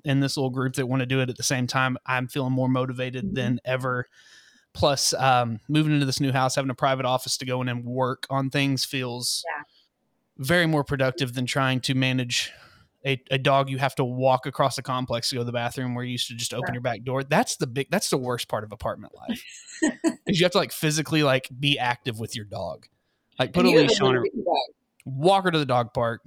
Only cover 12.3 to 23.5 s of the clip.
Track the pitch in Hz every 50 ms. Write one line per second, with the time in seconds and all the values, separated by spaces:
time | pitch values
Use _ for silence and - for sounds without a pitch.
12.3 | 120 - - - - - - - - - _ _ _ _ - 139 135 127 _ -
13.3 | 135 135 131 143 139 139 139 135 135 131 139 135 - - 139 123 123 127 131 131
14.3 | 127 123 - 143 - - 147 131 - - 120 - 127 127 131 - 123 117 - -
15.3 | 135 123 120 120 117 120 117 120 120 139 131 123 120 123 123 123 123 120 - -
16.3 | 120 117 117 - - 117 123 - 123 123 123 127 117 104 120 131 127 135 135 139
17.3 | 147 180 247 - - - 160 131 117 131 - - 165 202 - - - 139 127 123
18.3 | 123 117 - - - 110 107 107 107 - - 113 101 - 104 - - - - -
19.3 | 226 - - - - - - - - - - 294 - - - 330 - - - -
20.3 | 208 156 175 180 - 196 160 117 - - - 160 151 160 147 - 160 156 151 139
21.3 | 127 131 131 - 131 123 143 143 143 120 120 123 123 - - 120 113 104 113 104
22.3 | - 120 104 101 - - 92 87 71 - _ _ _ _ _ _ _ _ _ _
23.3 | _ - 131 -